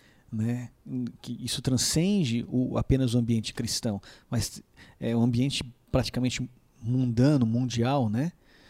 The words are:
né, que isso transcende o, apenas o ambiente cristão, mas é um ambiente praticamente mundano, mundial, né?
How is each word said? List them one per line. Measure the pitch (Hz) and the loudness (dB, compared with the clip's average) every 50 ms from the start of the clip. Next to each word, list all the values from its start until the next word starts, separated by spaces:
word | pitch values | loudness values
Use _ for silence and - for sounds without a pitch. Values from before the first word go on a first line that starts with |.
| _ _ _ _ _ - | _ _ _ _ _ -8
né, | 117 107 110 117 120 123 120 117 _ _ - 147 131 127 123 - - - | -4 -2 -2 -2 -2 -4 -6 -12 _ _ -12 -8 -6 -6 -6 -6 -10 -12
que | - 127 120 - | -12 -12 -10 -8
isso | 127 110 - - | -6 -6 -6 -2
transcende | - 135 131 120 - - - 156 170 196 208 202 156 113 117 120 - - | 0 2 2 2 2 2 2 2 2 2 2 2 2 0 0 -2 -2 0
o, | - 127 127 - - | 0 0 0 0 0
apenas | 113 - - 135 131 131 117 117 | -2 2 2 2 2 2 2 2
o | |
ambiente | 123 117 113 117 113 107 - - | 2 2 2 0 0 -2 -4 -6
cristão, | - 117 110 - - - 117 101 95 - - - - _ - | -6 -4 -4 -4 -4 -2 -4 -4 -4 -8 -14 -20 -20 _ -6
mas | 123 113 - - - - - _ _ - - - - - | -4 -4 -4 -4 -8 -14 -20 _ _ -20 -20 -20 -14 -8
é | - 113 117 | -4 -2 0
um | 117 117 | 2 2
ambiente | 127 117 120 131 139 - - 147 120 - _ _ - | 2 2 0 0 0 -2 -4 -8 -8 -14 _ _ -2
praticamente | - 131 120 - - 123 127 127 - - 127 - - _ _ _ _ - | 0 0 0 0 -2 -2 -2 -2 -2 -4 -8 -8 -10 _ _ _ _ -10
mundano, | - 117 127 131 127 123 113 117 127 147 151 135 120 | -4 -2 0 0 0 0 4 4 6 6 6 4 4
mundial, | 113 113 123 131 120 120 120 113 127 143 143 120 107 | 2 2 0 0 0 0 0 0 2 2 0 0 0
né? | 104 120 151 175 - _ _ _ - - - | 0 0 -2 -2 -6 _ _ _ -20 -20 -20